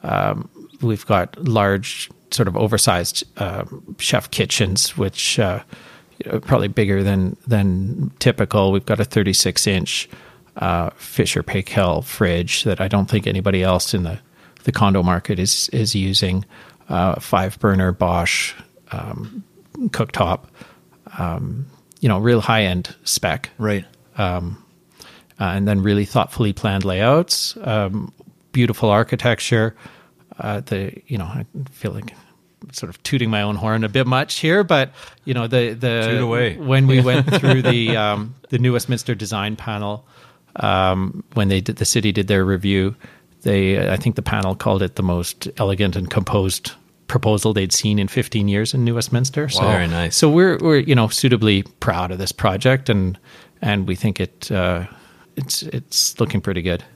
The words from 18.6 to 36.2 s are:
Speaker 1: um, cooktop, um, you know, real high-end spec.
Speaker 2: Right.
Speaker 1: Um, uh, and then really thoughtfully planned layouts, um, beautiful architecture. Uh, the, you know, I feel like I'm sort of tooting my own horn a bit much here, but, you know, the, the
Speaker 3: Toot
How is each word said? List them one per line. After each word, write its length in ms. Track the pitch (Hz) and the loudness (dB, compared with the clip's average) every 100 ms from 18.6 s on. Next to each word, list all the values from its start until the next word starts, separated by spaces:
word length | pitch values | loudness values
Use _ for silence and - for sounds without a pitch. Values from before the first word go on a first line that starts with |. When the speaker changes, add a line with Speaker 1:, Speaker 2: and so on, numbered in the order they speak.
| - _ _ | -20 _ _
Speaker 1:
um, 520 | - - - 110 226 - _ _ - 240 | -12 -10 -10 -12 -14 -16 _ _ -8 -6
cooktop, 540 | - 110 - 87 90 - - - - _ _ - - | -4 -4 0 0 -2 -6 -20 -20 -20 _ _ -20 -6
um, 480 | 90 85 90 107 135 - _ - | -6 -4 -6 -8 -10 -14 _ -2
you 80 | 120 | 0
know, 100 | 98 | 2
real 220 | 113 117 | 4 2
high-end 520 | 104 113 101 90 87 - | 4 2 2 0 -4 -10
spec. 460 | - - 98 76 - _ | -6 -2 -2 -4 -8 _
Speaker 2:
Right. 280 | 107 101 90 _ _ - | -2 -2 -6 _ _ -4
Speaker 1:
Um, 460 | 95 90 87 101 _ _ _ _ - - _ _ | -2 -2 -6 -10 _ _ _ _ -20 -20 _ _
uh, 60 | 98 95 | -4 0
and 120 | 101 | 0
then 140 | 101 | 2
really 240 | 98 101 101 | 2 0 0
thoughtfully 480 | 123 90 - 110 | 0 -2 0 -2
planned 300 | 98 110 98 95 | 0 -2 -2 -2
layouts, 720 | 92 110 147 180 - - - | 0 4 2 2 -2 -4 -8
um, 560 | 202 107 101 101 - _ - _ _ | -4 -2 -2 -4 -8 _ -20 _ _
beautiful 380 | 127 120 107 113 | 0 2 2 4
architecture. 880 | 101 113 120 123 113 - 117 110 - - - _ _ _ - | 4 2 0 0 0 0 0 0 -4 -20 -20 _ _ _ -10
Uh, 200 | - 104 | -6 -6
the, 420 | 131 98 98 - _ | -4 -6 -6 -10 _
you 100 | 117 | -8
know, 80 | 87 | -6
I 200 | 120 110 - 135 | -8 -10 -12 -12
feel 200 | - 107 | -10 -10
like 200 | 98 110 - _ _ _ _ | -8 -12 -18 _ _ _ _
I'm 120 | - | -18
sort 160 | - 90 | -14 -14
of 120 | 87 | -12
tooting 260 | - 139 117 | -4 -2 0
my 120 | 107 | 0
own 140 | 104 104 | -2 -4
horn 280 | 110 110 | -2 -2
a 60 | 110 | 0
bit 160 | 135 123 | 0 2
much 340 | 127 151 - | 0 0 -2
here, 240 | 160 185 | 0 2
but, 280 | 185 151 131 - - - - | 4 2 0 -6 -20 -18 -6
you 80 | |
know, 140 | 123 113 | -4 0
the, 260 | 127 120 | 0 0
the 280 | 113 123 117 113 | 0 0 0 0
Speaker 3:
Toot 160 | 117 | 0